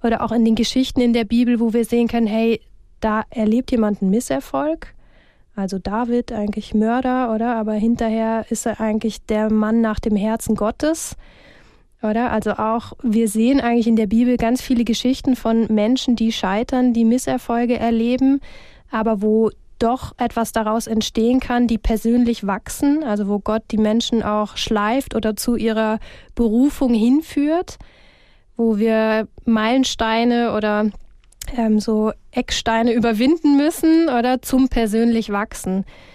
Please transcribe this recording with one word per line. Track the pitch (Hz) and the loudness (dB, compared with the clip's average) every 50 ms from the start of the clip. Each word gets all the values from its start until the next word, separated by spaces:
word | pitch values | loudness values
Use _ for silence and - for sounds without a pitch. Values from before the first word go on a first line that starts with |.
| - | 0
oder | 233 226 - - | 0 -2 0 -2
auch | 214 | -2
in | 220 240 226 | 0 2 2
den | 226 226 | 2 2
Geschichten | 220 226 - - 254 262 - - 262 | 2 0 0 0 -2 -2 0 0 0
in | 247 240 233 | 2 2 2
der | 240 226 | 0 0
Bibel, | 202 233 233 247 233 240 220 | 2 2 2 2 2 2 0
wo | 233 226 208 | 0 0 0
wir | 233 226 | 0 0
sehen | - 240 240 233 | 2 2 2 2
können, | 220 - 233 233 | 2 0 0 0
hey, | 202 214 220 226 226 226 - - - - - - - - - | 0 0 0 2 0 0 -2 -4 -18 -20 -20 -20 -20 -10 -4
da | - 220 214 220 214 - | -2 -2 -2 -2 -4 -6
erlebt | - 233 214 214 220 247 254 - | -4 -2 0 2 2 0 0 0
jemand | 269 233 214 208 208 - | 0 0 0 0 0 0
einen | 196 190 | 0 0
Misserfolg. | 190 233 - - 277 277 - - - 269 285 302 320 320 - - - - - - _ - _ _ _ _ _ _ _ | 0 0 0 -2 -4 -4 -4 -4 -4 -2 -2 -2 -4 -6 -8 -20 -20 -20 -20 -20 _ -20 _ _ _ _ _ _ _
Also | 208 196 190 196 | -6 -6 -4 -4
David | 190 - 202 202 220 247 233 240 240 240 - | -6 -6 -4 -4 -2 -2 0 -2 -2 -2 -4
eigentlich | 240 214 208 208 208 214 - - - | -6 -6 -4 -4 -4 -6 -8 -2 -2
Mörder, | 214 214 220 233 254 254 254 254 254 254 233 220 | 0 2 2 0 0 0 0 0 0 0 -2 -2
oder? | 214 233 240 240 | -2 -2 -2 -2
Aber | 226 214 214 214 | -2 -2 -2 -2
hinterher | 214 214 233 240 233 233 220 220 226 220 220 226 226 214 - | 0 0 0 0 0 0 -2 0 0 0 0 -2 -4 -4 -4
ist | 226 - - | -6 -4 -4
er | 233 208 - | -6 -4 -2
eigentlich | 220 220 214 220 - 220 - - - | -2 -2 -2 -2 -2 -4 -6 -6 -6
der | - 214 214 214 214 | -4 -2 -2 0 0
Mann | 220 214 214 214 226 233 | 0 0 0 2 2 2
nach | 226 220 214 - | 2 0 -2 -2
dem | - 226 208 | -2 -2 0
Herzen | 202 202 220 220 233 - - 220 | 0 0 -2 -2 -4 -2 -4 -2
Gottes, | 196 208 214 240 - - 302 330 320 - - - - - - - - - - - - - - _ _ _ _ _ _ | 0 0 -4 -2 -2 -2 -2 -2 -2 -6 -12 -14 -16 -20 -20 -20 -20 -20 -20 -20 -20 -20 -20 _ _ _ _ _ _
oder? | - 214 214 226 247 240 | -4 -2 0 0 0 0
Also | - 220 208 214 202 | 0 -2 -2 -2 -4
auch, | - 214 220 226 233 - - - - - | -2 -2 -2 -2 -2 -4 -8 -16 -6 -2
wir | 240 208 226 226 | 0 2 2 2
sehen | 214 202 220 226 247 277 277 | 2 2 2 2 4 2 2
eigentlich | - 240 233 240 220 | 2 2 2 2 4
in | 233 226 | 4 2
der | 220 220 | 2 2
Bibel | 196 220 226 247 247 247 | 2 2 2 4 2 2
ganz | 240 233 226 247 254 - | 2 2 0 0 -2 0
viele | - 262 233 233 | 0 0 0 2
Geschichten | 220 226 - - 247 262 - - 269 254 | 0 -2 0 0 -2 -2 0 0 -2 -2
von | - - 226 226 226 226 - | 0 0 0 2 2 2 2
Menschen, | 220 214 208 226 254 262 - - 240 | 2 2 2 2 0 0 2 0 0
die | - 226 226 | 2 0 -2
scheitern, | 220 - - 185 190 214 254 - - 254 254 254 226 | 0 -2 -2 -2 -2 -2 -2 -2 0 2 2 2 2
die | 233 226 | 2 2
Misserfolge | 226 240 262 - 269 262 247 - - 233 240 240 240 247 | 2 2 2 0 -2 -4 -4 -2 -2 -2 0 0 0 0
erleben, | - - 233 233 226 226 240 247 254 269 269 277 277 - - - - - - - - - - | 0 0 0 0 0 0 0 0 2 2 2 2 2 -2 -10 -20 -20 -20 -20 -20 -20 -14 -6
aber | - 220 220 226 220 196 | -4 -2 0 0 0 0
wo | 208 214 214 220 220 214 - - - - - | 2 2 2 4 2 0 -2 -6 -20 -20 -6
doch | - 240 226 254 262 - - - | -2 0 0 0 -2 -6 -14 -6
etwas | - 247 233 - 233 226 - - | -4 -4 -2 -2 -2 -4 -2 -2
daraus | 233 214 214 214 226 220 | -2 0 0 -2 -2 -2
entstehen | - 226 220 220 - - 226 220 233 254 262 | -2 -2 -2 -2 -2 -2 0 2 2 2 2
kann, | - - 247 247 247 | 0 0 0 2 2
die | 226 226 | 2 0
persönlich | 214 - - 226 208 - 233 240 247 247 233 233 - - | 0 0 0 0 0 2 2 2 4 2 2 0 -2 -2
wachsen, | 196 190 - - - - - 294 285 285 311 320 | -4 -4 -4 -6 -12 -6 0 2 2 2 2 0
also | 240 208 208 208 | -2 -2 -2 0
wo | 196 208 208 | -2 -2 -2
Gott | - - 214 220 - - | -2 -2 -4 -4 -4 -4
die | - | -2
Menschen | 208 214 214 214 233 - - 240 226 208 | 0 2 2 2 0 0 0 -2 -2 0
auch | 208 208 214 208 202 - | 0 -2 -2 -2 -4 -6
schleift | - - - 226 208 208 214 233 277 - - - | -8 -4 -2 0 0 0 0 0 -2 -2 -2 -6
oder | 226 214 220 214 | -2 -2 -2 -4
zu | - - - 240 | -2 -2 -2 -2
ihrer | 214 214 226 220 220 220 214 220 220 - - - - - - - | 0 0 -2 0 0 0 0 -2 -4 -6 -14 -20 -20 -20 -12 -2
Berufung | - 240 220 208 240 262 294 - - 277 247 233 | 0 0 2 4 4 2 2 2 0 0 2 2
hinführt, | 220 214 240 262 302 320 - - 294 285 294 320 349 359 - - - - - _ - - - _ _ _ _ _ _ _ _ _ | 2 4 4 4 2 2 0 -2 -2 0 0 0 -2 -2 -6 -12 -20 -20 -20 _ -20 -20 -20 _ _ _ _ _ _ _ _ _
wo | - 233 226 220 | 0 0 0 2
wir | 202 226 226 220 220 220 220 220 220 220 - - - - | 2 2 2 2 2 2 2 0 0 -2 -6 -10 -6 -2
Meilensteine | 240 226 220 214 226 247 269 262 - - - 226 220 220 226 233 240 240 240 240 226 208 | 0 0 2 2 2 2 2 0 0 -2 -4 -2 0 0 0 2 2 2 0 0 0 -2
oder, | 214 208 214 208 208 214 214 - - - - - - _ - _ _ - - - | -2 -2 0 0 0 -2 -2 -4 -8 -20 -20 -20 -20 _ -20 _ _ -12 -8 -4
ähm, | - 226 220 214 214 | -2 0 2 2 2
so | 202 233 220 214 214 220 - - - - | 2 0 0 0 0 -2 -4 -6 -18 -8
Ecksteine | - 247 247 - - - - 233 226 226 233 247 226 | -6 -6 -4 -4 -6 -4 -2 -2 0 2 2 2 2
überwinden | 240 220 233 226 208 247 269 339 339 - 294 285 | 2 0 0 0 2 2 2 2 2 2 4 4
müssen, | 277 285 311 - - - 320 320 330 330 | 4 2 2 0 2 2 4 4 4 4
oder | 311 254 240 233 254 254 254 | 2 0 0 2 0 0 -2
zum | - - - 254 262 254 | -2 -2 2 2 2 2
persönlich | - 240 226 214 208 226 233 233 233 226 220 - | 2 0 0 0 0 2 2 2 2 0 -2 -2
wachsen. | 202 202 208 220 - - - 185 185 196 196 - - - - - | -4 -4 -4 -6 -8 -8 -6 -4 -4 -4 -4 -6 -12 -20 -20 -20